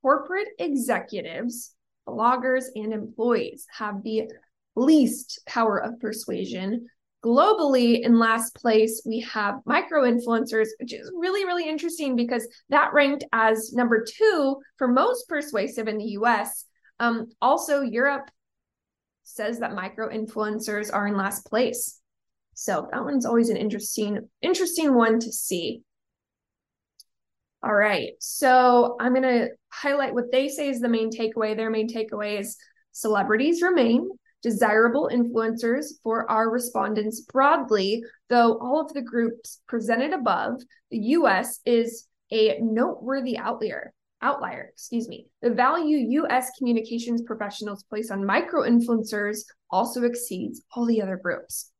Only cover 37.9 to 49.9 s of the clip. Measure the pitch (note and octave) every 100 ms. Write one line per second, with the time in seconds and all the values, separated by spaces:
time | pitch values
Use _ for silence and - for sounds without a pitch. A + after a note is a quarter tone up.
37.9 | A3+ A3+ _ _ A#3+ A#3 A3+ B3 D4 D#4
38.9 | C#4+ A#3+ A#3 A#3 A#3 - - - A#3 G#3
39.9 | A#3 D4 F4 A3+ F3 G#2+ B3+ - _ _
40.9 | - G3+ E4 C4+ F#3+ - - - A#3+ A#3
41.9 | A3+ _ _ _ A3 A3 - A#3 A3 A#3+
42.9 | - A3+ C4+ B3+ A#3 G3 A#3 G#3+ G2 -
43.9 | _ _ _ - - F3+ C3 - - -
44.9 | A#3 G#3 - - _ A#3+ A3+ B3 E4 D4+
45.9 | D4+ A3+ C#4 - B3 B3+ - B3 A3+ A3+
46.9 | A#3 A#3 A#3 A#3 A3 G3+ - G#3 G3 -
47.9 | G#3+ A3+ G3 G3 A3+ - D#4+ - A#3+ A#3
48.9 | A3+ G#3+ G#3+ G#3 A3 - _ _ F#3 A#3